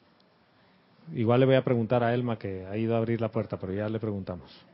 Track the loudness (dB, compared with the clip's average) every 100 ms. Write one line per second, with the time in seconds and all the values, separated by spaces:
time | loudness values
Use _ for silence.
0 | _ _ _ _ _ _ _ _ _ _
1 | -10 -2 2 4 6 4 4 0 2 2
2 | 2 0 -2 -4 -6 -8 -6 -2 0 0
3 | 0 0 -2 -2 -4 -6 -6 -4 -4 -4
4 | -4 -6 -6 -10 -12 -20 -20